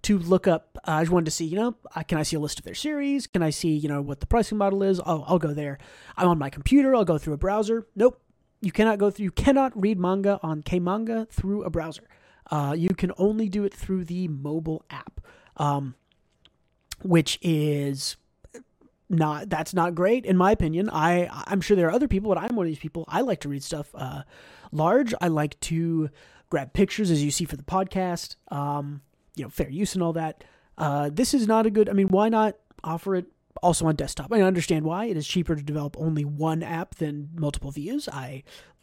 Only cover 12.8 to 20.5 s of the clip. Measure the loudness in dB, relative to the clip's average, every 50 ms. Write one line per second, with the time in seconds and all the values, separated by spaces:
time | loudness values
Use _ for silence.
12.8 | 0 0 0 0 -2 -2 0 0 0 0 2 0 -2 -2 -2 -2 -2 -4 -4 -6
13.8 | -6 -4 -4 -4 -4 -6 -6 -4 -4 -4 -6 -6 -6 -6 -6 -4 -4 -4 -6 -6
14.8 | -8 -12 -16 -16 -16 -16 -16 -18 -18 -18 -20 _ _ _ -6 -2 -2 0 0 -2
15.8 | -4 -8 -10 _ _ _ _ _ _ _ _ _ _ _ _ _ _ _ _ _
16.8 | _ -18 -14 -8 0 4 4 4 4 2 -2 -4 -2 0 0 2 2 0 0 0
17.8 | -2 -2 -4 -4 -6 -8 -10 -12 _ _ _ _ _ _ -20 -20 -20 _ _ _
18.8 | _ _ _ _ _ -2 0 2 2 0 -2 -4 -6 -6 -4 -6 -4 -2 0 0
19.8 | 0 0 2 2 2 2 2 2 2 2 4 4 6 6